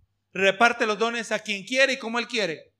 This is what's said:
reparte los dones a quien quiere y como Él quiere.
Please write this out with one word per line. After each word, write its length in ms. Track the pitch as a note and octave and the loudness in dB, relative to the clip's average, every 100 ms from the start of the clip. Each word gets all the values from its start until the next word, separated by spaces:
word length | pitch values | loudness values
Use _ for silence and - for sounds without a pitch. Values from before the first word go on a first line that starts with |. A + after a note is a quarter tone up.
| _ _ _ | _ _ _
reparte 540 | F3 F#3+ F#3+ A#3 A#3+ A3+ | 0 2 4 2 4 0
los 100 | G#3 | 0
dones 360 | A3+ A#3 A3 | -2 -2 -4
a 80 | G#3+ | -6
quien 240 | G#3+ G3+ | -4 -8
quiere 300 | F#3+ B3+ C4+ | -4 2 2
y 40 | B3+ | 2
como 220 | A3 A#3 | -4 -6
Él 80 | A3+ | -4
quiere. 440 | A#3+ F#3+ D3 - | -2 -4 -4 -14